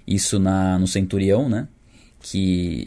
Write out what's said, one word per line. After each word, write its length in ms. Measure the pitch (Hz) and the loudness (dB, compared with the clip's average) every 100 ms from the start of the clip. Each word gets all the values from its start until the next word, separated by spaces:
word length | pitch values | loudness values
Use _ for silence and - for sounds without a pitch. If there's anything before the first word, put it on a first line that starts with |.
| - | -4
isso 320 | 98 - 104 | -2 0 0
na, 400 | 95 95 95 92 | 2 2 2 2
no 100 | 92 | 0
centurião, 640 | 98 92 98 95 104 139 | 0 -2 0 2 2 2
né? 180 | 110 147 - _ - - _ | -2 -6 -14 _ -20 -20 _
Que 640 | - 95 95 90 90 67 | -8 -2 0 0 0 -4